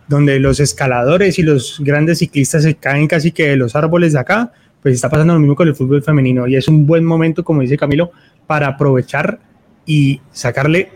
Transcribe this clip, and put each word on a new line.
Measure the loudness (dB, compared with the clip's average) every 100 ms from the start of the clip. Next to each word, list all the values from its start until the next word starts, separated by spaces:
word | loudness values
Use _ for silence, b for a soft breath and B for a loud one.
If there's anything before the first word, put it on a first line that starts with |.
| -4
donde | 0 2 2
los | 0 0
escaladores | -2 -2 -2 -2 0 2 0 0
y |
los | 0 0 -2 -6
grandes | -2 0 0 0
ciclistas | -2 -2 -2 0
se | 0 0
caen | -2 -2 0
casi | 0 -2
que | 0 0
de | 0
los | 0 -2
árboles | -2 0 2
de | 0
acá, | 0 -2 -4 b b b
pues | -2
está | 0 0
pasando | 0 2
lo | 4
mismo | 2 2
con | 0
el | 0
fútbol | 0 0
femenino | 0 0 2 0 0
y | 0
es | 2
un | 2 4
buen | 2
momento, | 2 0 0 -2
como | -2 -2
dice | -2 -2
Camilo, | -2 -2 -2 b b b -6
para | -2 -2
aprovechar | -2 0 0 -2 -4 -4 -6 _ _ _ _ -4
y | 0 0 -2 -8
sacarle | -10 -6 -2 0 0 -2